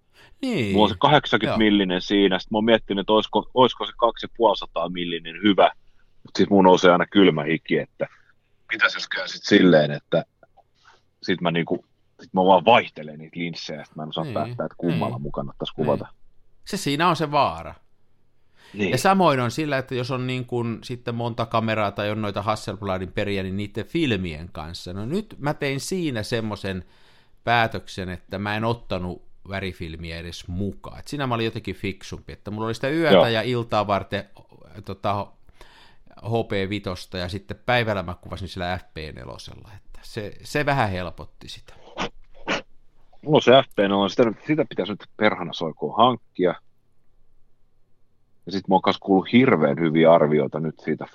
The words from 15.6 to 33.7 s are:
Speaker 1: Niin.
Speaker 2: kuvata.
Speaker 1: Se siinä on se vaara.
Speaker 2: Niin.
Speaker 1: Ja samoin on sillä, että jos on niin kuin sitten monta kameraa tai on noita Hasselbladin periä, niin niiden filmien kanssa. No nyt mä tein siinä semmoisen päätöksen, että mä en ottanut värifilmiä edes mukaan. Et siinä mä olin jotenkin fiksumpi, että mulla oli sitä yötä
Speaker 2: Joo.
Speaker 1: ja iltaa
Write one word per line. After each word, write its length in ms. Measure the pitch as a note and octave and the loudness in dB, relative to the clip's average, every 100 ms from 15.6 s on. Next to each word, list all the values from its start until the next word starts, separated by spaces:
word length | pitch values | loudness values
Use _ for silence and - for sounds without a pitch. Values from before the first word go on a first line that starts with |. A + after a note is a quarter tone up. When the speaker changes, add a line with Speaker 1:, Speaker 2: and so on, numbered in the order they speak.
| D2+ - | -8 -4
Speaker 1:
Niin. 100 | D2+ | -2
Speaker 2:
kuvata. 200 | C#2+ - - - - - - | -2 -4 -18 -20 -20 -20 -20
Speaker 1:
Se 120 | - G3 | -10 -6
siinä 320 | C#3+ C#3+ F3 | -2 2 2
on 80 | D#3 | 2
se 140 | D3+ | 0
vaara. 440 | D3 G#2+ E2 D#2 - _ _ _ _ _ _ _ _ - | 2 0 -2 -12 -16 _ _ _ _ _ _ _ _ -14
Speaker 2:
Niin. 160 | G3 F#3+ | -4 -2
Speaker 1:
Ja 80 | B2+ | 2
samoin 420 | G3 F#3+ E3+ C3 | 4 4 4 4
on 100 | A#2+ | 0
sillä, 280 | D#3 D3+ C3+ | -2 -2 -2
että 160 | B2+ | -2
jos 160 | B2 B2 | -4 -4
on 160 | B2+ B2+ | -4 -4
niin 180 | B2+ | -4
kuin 340 | B2 A#2+ A#2 G#2+ | -4 -4 -4 -6
sitten 320 | - A#2+ - | -10 -10 -8
monta 320 | A#2 A#2 A#2 A2+ | -6 -4 -4 -2
kameraa 460 | A2+ A2+ A2 G2+ | 0 0 0 -2
tai 180 | G2+ G#2 | -2 -4
on 120 | G#2+ | -2
noita 200 | G#2 G#2 | -4 -4
Hasselbladin 680 | G#2+ G#2+ - F#2+ G2 F#2 F#2 | -2 -4 -4 -6 -4 -4 -4
periä, 300 | - G2+ G2 | -4 -2 -2
niin 140 | F#2+ F#2+ | -4 -6
niiden 300 | G2+ A2 - | -6 -8 -6
filmien 640 | E3+ C#3+ G2+ F2+ D2+ E2 | -2 0 0 -4 -8 -12
kanssa. 400 | - D#2 F2 F2 | -12 -12 -12 -12
No 140 | G2 A2 | -10 -6
nyt 280 | G3 - - | -6 -8 -8
mä 160 | C#3 | -6
tein 260 | D3+ C#3+ C#3 | -4 -4 -4
siinä 420 | - F#3+ D#3+ A2+ | -4 -4 -4 -4
semmoisen 640 | G#2 A#2 G#2+ G2+ G2 F#2+ - _ - _ _ - | -4 -4 -4 -6 -8 -8 -10 _ -20 _ _ -6
päätöksen, 640 | A#2 A#2 A2+ G2 - - F2+ | 2 2 2 -2 -10 -10 -10
että 300 | F2+ - F#2+ | -10 -10 -6
mä 180 | G#2 G#2+ | -4 -2
en 80 | |
ottanut 600 | A2+ A#2 - F#2 F2+ - - - F#2+ | -2 -2 -4 -6 -6 -10 -14 -20 -12
värifilmiä 680 | G2 F#2+ - E2+ D#2+ E2 E2 | -8 -8 -8 -12 -10 -12 -12
edes 300 | E2+ - - | -12 -12 -8
mukaan. 500 | F2 G2 - - - | -6 -6 -6 -14 -16
Et 100 | - | -10
siinä 180 | D3 C3 | -6 -4
mä 80 | |
olin 100 | A2+ | -2
jotenkin 300 | A2+ A2 - | -2 -4 -8
fiksumpi, 580 | F2+ G2 - - E2 - | -8 -6 -8 -12 -16 -16
että 180 | - G2+ | -16 -12
mulla 160 | G#2+ A2+ | -6 -6
oli 80 | |
sitä 140 | A#2 C3+ | -4 -2
yötä 260 | D#3+ D#3 | 0 4
Speaker 2:
Joo. 120 | F2+ A#2 | 4 4
Speaker 1:
ja 160 | A2 | 2
iltaa 440 | A#2 A#2+ A#2 | -2 -4 -2